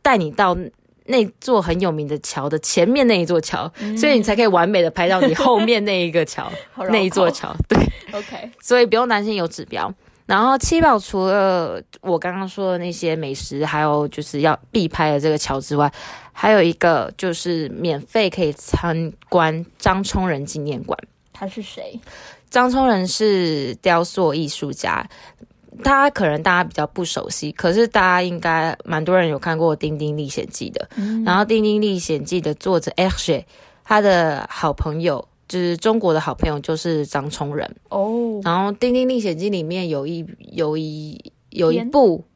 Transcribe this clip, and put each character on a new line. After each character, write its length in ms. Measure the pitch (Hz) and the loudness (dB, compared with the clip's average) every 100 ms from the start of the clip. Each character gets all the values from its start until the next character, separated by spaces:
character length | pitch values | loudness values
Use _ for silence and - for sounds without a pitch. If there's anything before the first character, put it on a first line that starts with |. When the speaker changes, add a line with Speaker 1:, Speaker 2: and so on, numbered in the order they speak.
Speaker 1:
带 160 | - 240 | 4 2
你 140 | 160 | 0
到 260 | 143 196 180 180 _ _ _ - | 0 0 0 -6 _ _ _ -2
那 180 | 254 208 - | 0 0 -4
座 200 | - 233 | 0 0
很 200 | 170 175 | 2 0
有 100 | 185 | 0
名 160 | 156 147 | -2 -4
的 120 | 147 | -6
桥 320 | - - 139 | -6 -4 -4
的 80 | 156 | -2
前 280 | - - 175 | 0 2 4
面 200 | 269 254 | 4 4
那 120 | 208 | 4
一 60 | |
座 160 | 165 175 | 2 0
桥， 320 | 160 - 151 - | 0 -6 -6 -8
Speaker 2:
嗯。 160 | 208 220 | -8 0
Speaker 1:
所 100 | 294 | 4
以 60 | |
你 100 | 262 | 4
才 140 | 208 208 | 4 2
可 60 | |
以 40 | 226 | 4
完 220 | 185 170 | 4 4
美 140 | 202 | 4
的 80 | 170 | 2
拍 180 | 175 175 | 2 0
到 100 | 185 | 4
你 120 | 180 | 2
后 240 | 165 262 233 | 4 4 4
面 240 | 220 233 208 | 4 2 2
那 200 | 185 175 | 0 0
一 40 | |
个 100 | 165 | 0
桥， 300 | 156 - - 190 | -2 -4 -8 -12
Speaker 2:
<laughs> 80 | - | -14
好 100 | - | -10
绕 60 | 190 | 0
口。 20 | |
Speaker 1:
那 100 | 220 | 2
一 60 | 190 | 2
座 220 | 196 180 | 4 2
桥， 260 | - - 165 - | 2 -8 -6 2
对。 120 | 214 - - - | 4 2 -2 -10
Speaker 2:
OK。 380 | 208 208 247 240 _ | -12 -10 -14 -16 _
Speaker 1:
所 180 | - 247 | 2 4
以 60 | |
不 100 | 240 | 6
用 140 | 220 247 | 4 2
担 160 | 214 | 0
心 120 | 208 208 | 0 -2
有 120 | 170 | -4
指 160 | - | -6
标。 260 | - 104 90 190 _ _ - | -10 -6 -6 -8 _ _ -2
然 140 | 196 | 2
后 160 | 240 262 | 4 2
七 220 | - 330 | 2 4
宝 160 | 320 226 | 4 4
除 300 | - 202 190 | 0 -2 0
了 560 | 202 190 180 165 90 - - | 2 2 2 -2 -8 -14 -14
我 140 | 185 170 | -4 -2
刚 160 | 180 | -2
刚 160 | 180 190 | -6 -8
说 240 | 185 190 | -4 -2
的 60 | 180 | -2
那 140 | 175 | -4
些 240 | 170 165 160 | -4 -4 -4
美 180 | 147 | -6
食， 300 | 135 - 139 | -8 -8 -4
还 160 | 151 151 | -2 0
有 260 | 151 147 147 | 0 0 -2
就 160 | - | -6
是 200 | 147 147 | -8 0
要 140 | 156 147 - | 0 0 -2
必 160 | 226 165 | -2 -2
拍 240 | - 156 | 0 0
的 80 | 147 | 2
这 100 | 151 | 0
个 80 | 151 | 0
桥 240 | - 135 | -2 -6
之 140 | 135 | -4
外， 180 | 147 147 - - - - | 0 0 0 -18 -18 -20
还 220 | - 202 | -2 4
有 100 | 214 | 6
一 100 | 170 | 4
个 380 | 165 175 156 92 - | 4 2 2 0 -6
就 140 | 185 | -6
是 360 | 165 180 170 151 | -4 -4 -4 -4
免 300 | - 175 147 | -6 -4 -4
费 280 | - 226 202 | -2 0 0
可 140 | 180 | 0
以 80 | 165 | -2
参 600 | 147 - - 170 165 165 - _ | -2 -4 -2 -2 -4 -4 -10 _
观 380 | 180 160 160 170 _ | 2 2 0 -8 _
张 280 | 208 190 | 0 0
冲 240 | 196 196 185 | -2 -2 -2
人 180 | 143 143 | -2 -6
纪 140 | 156 | -8
念 200 | 147 135 | -6 -6
馆。 120 | - - - _ _ | -6 -8 -10 _ _
Speaker 2:
他 160 | - 196 | -12 -12
是 120 | 196 | -10
谁？ 380 | 196 - - 226 - - - - _ | -14 -14 -16 -16 -18 -20 -20 -20 _
Speaker 1:
张 220 | 254 247 | 2 2
冲 160 | 254 262 | 4 4
人 180 | 208 | 2
是 720 | 185 - 214 196 175 151 135 123 | 0 0 2 2 2 -2 -4 -2
雕 220 | 185 170 | 2 2
塑 280 | 170 - 170 | 2 0 0
艺 140 | 147 151 | 0 -4
术 260 | - 147 | -6 -8
家， 320 | 135 - 82 - - - _ - _ _ - | -6 -4 -4 -6 -14 -20 _ -20 _ _ -6
他 260 | 269 277 277 | 2 4 4
可 140 | 285 180 | 2 0
能 120 | 151 | 0
大 140 | 165 180 | 2 2
家 40 | |
比 100 | 175 | 0
较 140 | - 151 | -2 -6
不 180 | - | -4
熟 240 | 175 - - | -4 -4 -6
悉， 220 | - 151 | -6 -8
可 220 | - 175 | -2 0
是 120 | 190 233 | 2 2
大 120 | 226 | 4
家 220 | 185 180 | 4 2
应 160 | 180 175 | 0 -4
该 380 | 170 165 160 - | 0 0 0 -4
蛮 200 | - 160 | -6 -4
多 140 | 160 185 | 2 2
人 100 | 170 | 2
有 80 | 143 | -2
看 220 | 175 160 | -4 0
过 180 | 165 151 | 2 0
《丁 200 | 156 151 | -4 -4
丁 180 | 151 151 | -4 -4
历 120 | 143 | -6
险 180 | - - | -6 -8
记》 240 | - - | -8 -10
的。 160 | - - | -10 -10
Speaker 2:
嗯。 300 | - 202 220 | -6 -4 -2
Speaker 1:
然 120 | 220 180 | 0 2
后 60 | |
《丁 200 | 208 220 | 2 2
丁 180 | 214 208 | 2 2
历 160 | 208 190 | 0 -2
险 260 | 170 151 | -4 -6
记》 160 | 147 180 | -2 -4
的 100 | 151 | -4
作 240 | 147 - 175 | -4 0 0
者 140 | - - | -2 -2
Hergé， 480 | 185 - - 147 - _ - _ | 0 0 -2 -2 -4 _ -20 _
他 180 | - 214 | 0 2
的 460 | 202 185 165 156 - | 4 4 2 0 -8
好 240 | - 160 | -4 -4
朋 280 | 143 160 156 | -2 -4 -2
友， 240 | 170 139 - _ _ | -2 -2 -6 _ _
就 100 | 185 | -4
是 180 | 175 170 | -2 0
中 220 | 220 220 | 2 2
国 160 | 196 | 2
的 60 | 156 | 0
好 120 | 156 | 0
朋 140 | 131 - | -2 -2
友， 120 | 147 | -2
就 160 | 147 160 | -4 -4
是 280 | - 156 | -2 -2
张 240 | 143 147 139 | -2 -4 -6
冲 260 | 147 143 147 | -6 -6 -6
人。 120 | - - _ | -8 -12 _
Speaker 2:
哦。 520 | 202 202 233 233 214 | -4 -2 -2 -4 -4
Speaker 1:
然 160 | 190 175 | -2 0
后 140 | 196 208 | -2 -2
《丁 160 | 247 | 0
丁 120 | 247 254 | 2 2
历 140 | 254 | 0
险 160 | 208 160 | -2 -2
记》 120 | 196 | -4
里 120 | 196 | -4
面 260 | 160 180 180 | -4 -6 -4
有 180 | 147 143 | -4 -6
一， 200 | 170 160 - - | -8 -10 -16 -14
有 240 | - 156 156 | -4 -2 -2
一， 560 | 156 151 151 151 - _ _ | -6 -10 -14 -16 -20 _ _
有 200 | - 165 | 0 2
一 100 | 240 | 2
部 400 | 233 285 240 165 - | 2 4 4 4 -6